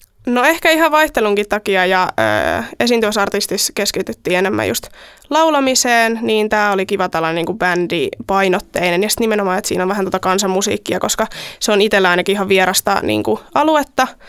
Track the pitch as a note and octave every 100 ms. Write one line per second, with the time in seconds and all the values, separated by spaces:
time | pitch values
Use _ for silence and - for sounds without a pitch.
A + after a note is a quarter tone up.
0 | - _ - A#3+ C4+ E4 E4+ D#4+ D#4+ D4+
1 | D#4 - G#3+ G3+ G#3+ G#3 G#3 F#3+ F3+ F#3
2 | F3+ - A2 G#2 D2 E2 A3+ - A#3+ A#3
3 | G#3+ G#3+ G3 G3+ - G3+ - - G3+ -
4 | F#3+ A3+ - F3+ F#3+ G#3+ - A#3 - -
5 | - - - D4+ D#4+ D4 C4 B3+ B3 A#3
6 | A3+ A3+ A3+ A3 G#3+ G#3+ G#3 F#3+ F#3+ G3+
7 | F3+ E3 D#3+ E3 E3 F#3 F3+ F3 F3 E3+
8 | C3 - A#2+ G3 G3 F3+ - - F3+ F3
9 | G#3 - A3+ G#3+ G3 F#3 - F3+ F#3 G#3
10 | F#3+ F#3 F#3 F#3 G3 F#3+ G3+ G3+ - F#3
11 | G#3 - A3 - - - - G#3 G#3 G#3
12 | F#3 F3 F3+ G#3 G3 F#3+ F#3 F#3+ - G3
13 | - - G#3 G#3+ - - D#4 D4+ C#4 -
14 | C4 -